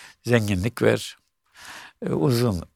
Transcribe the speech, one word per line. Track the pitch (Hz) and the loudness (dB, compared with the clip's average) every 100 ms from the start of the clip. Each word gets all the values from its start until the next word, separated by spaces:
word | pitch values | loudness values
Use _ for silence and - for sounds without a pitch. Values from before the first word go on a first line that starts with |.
| - - | -20 -10
zenginlik | 113 120 104 95 113 - | 0 2 2 0 -2 2
ver, | 113 113 - - _ _ _ - - - - _ - | 2 2 -2 -16 _ _ _ -20 -20 -20 -20 _ -4
e, | |
uzun | - 151 120 120 90 - | 0 0 2 0 -2 -6